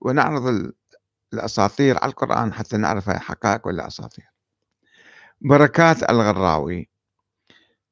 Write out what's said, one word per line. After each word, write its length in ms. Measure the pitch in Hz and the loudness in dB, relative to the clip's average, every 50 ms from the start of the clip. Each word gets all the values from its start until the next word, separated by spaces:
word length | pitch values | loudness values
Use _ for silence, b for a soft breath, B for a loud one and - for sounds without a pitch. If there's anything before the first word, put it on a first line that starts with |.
ونعرض 460 | - 131 131 147 131 - 156 143 123 | -4 -2 0 0 0 0 -2 -2 -2
ال-، 260 | 127 120 98 92 - - _ _ _ _ _ _ _ _ _ _ _ - | -2 -2 -2 -4 -6 -10 _ _ _ _ _ _ _ _ _ _ _ -10
الأساطير 640 | 110 104 107 - - 98 101 - - 139 135 123 - - | -8 -8 -6 -2 0 0 0 2 2 2 2 2 0 -2
على 80 | 135 | -4
القرآن 420 | - - - - - 117 117 110 - | -4 -6 -4 -2 -2 -2 -2 -4 -4
حتى 240 | 110 113 - - | -8 -10 -6 -4
نعرف 320 | 107 107 76 110 101 95 101 | -2 -2 0 -2 -2 -2 -4
هي 100 | 90 87 | -4 -4
حقائق 480 | - - 95 - - 107 101 113 - | -6 -10 -12 -4 -2 -2 -2 -2 -4
ولا 200 | 95 90 85 - | -6 -6 -6 -8
أساطير". 380 | - - - - - - - - _ _ _ _ _ _ _ _ _ _ _ b b b b b b b b b b b b | -10 -12 -14 -16 -18 -18 -20 -20 _ _ _ _ _ _ _ _ _ _ _ b b b b b b b b b b b b
بركات 640 | - 127 139 143 147 143 - - 165 165 160 - - - | 2 4 6 6 6 4 4 4 4 4 4 2 2 2
الغراوي 800 | 117 117 110 104 98 92 95 87 78 76 71 78 90 90 76 - _ _ _ _ _ _ _ _ _ _ _ b b b b b b b _ _ | 2 2 4 2 2 2 2 2 2 0 0 -4 -6 -8 -10 -12 _ _ _ _ _ _ _ _ _ _ _ b b b b b b b _ _